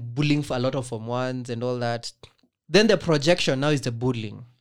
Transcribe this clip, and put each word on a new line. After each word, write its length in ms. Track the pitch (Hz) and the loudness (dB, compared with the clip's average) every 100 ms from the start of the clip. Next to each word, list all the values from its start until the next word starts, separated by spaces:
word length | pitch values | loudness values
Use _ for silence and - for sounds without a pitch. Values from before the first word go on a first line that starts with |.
| 120 | -6
bullying 280 | 120 147 147 | 0 2 2
for 140 | 147 127 | 0 -2
a 40 | |
lot 140 | 127 | -2
of 120 | 135 123 | -4 -6
form 200 | 113 113 | -8 -6
ones 420 | 123 127 127 120 | -4 -4 -6 -8
and 140 | 113 | -6
all 140 | 123 123 | -4 -2
that. 340 | 120 117 - - - _ _ _ - | -4 -4 -8 -16 -20 _ _ _ 2
Then 180 | 170 220 | 6 6
the 100 | 190 | 4
projection 640 | - 147 147 180 - 131 | 2 2 4 2 2 0
now 80 | 147 | 2
is 120 | 147 | 0
the 100 | 123 | -2
bullying. 520 | 117 127 120 107 101 - _ | -2 -2 -2 -6 -12 -18 _